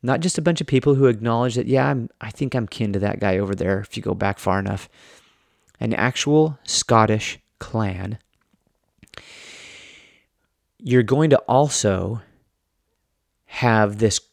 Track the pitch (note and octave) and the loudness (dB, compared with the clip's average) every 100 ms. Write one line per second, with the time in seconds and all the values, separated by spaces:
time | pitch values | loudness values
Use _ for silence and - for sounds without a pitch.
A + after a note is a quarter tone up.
0 | B2 C#3 F3 - E3 E3 D3+ C3+ C#3+ C#3 | 0 0 0 0 0 -2 0 2 4 4
1 | C3+ A2 A#2 A#2 B2 A#2 - C3 C3+ C3+ | 4 2 0 0 0 -2 0 2 2 -2
2 | A#2 _ G#2+ - C3+ B2+ G#2+ - G#2+ G2 | -6 _ -16 -6 -4 -4 -6 -4 -2 0
3 | G2+ - G2+ F#2 G2 G2 F#2 G2 G2 - | -2 -2 0 0 -2 -2 -2 -2 -4 -10
4 | - G2+ G2+ G2 - F#2+ G2 G2 - _ | -6 -4 -4 -2 -2 -2 -2 -6 -10 _
5 | - - _ _ _ _ _ _ A2+ A2 | -20 -20 _ _ _ _ _ _ -6 -2
6 | A#2+ - - D3+ D#3 C#3+ - - - A#2 | -2 -2 0 2 2 -2 -6 -6 2 4
7 | G#2+ G#2+ - - _ _ - A2 G2+ F#2 | 4 0 -4 -12 _ _ -8 -4 -4 -6
8 | G2 G#2+ _ _ _ _ _ _ _ _ | -10 -12 _ _ _ _ _ _ _ _
9 | _ - - - - - - - - - | _ -20 -20 -20 -20 -20 -20 -20 -20 -20
10 | _ _ _ _ _ _ _ _ D#3+ B2 | _ _ _ _ _ _ _ _ 2 2
11 | G#2+ C3+ D#3 C#3 - B2 D3 - G#2 F#2+ | 4 2 4 4 4 2 2 0 0 0
12 | F#2 A2+ - _ _ _ _ _ _ _ | -4 -8 -12 _ _ _ _ _ _ _
13 | _ _ _ _ _ - B2 A2 G#2 G#2 | _ _ _ _ _ -2 2 4 2 2
14 | A2 - _ | 0 0 _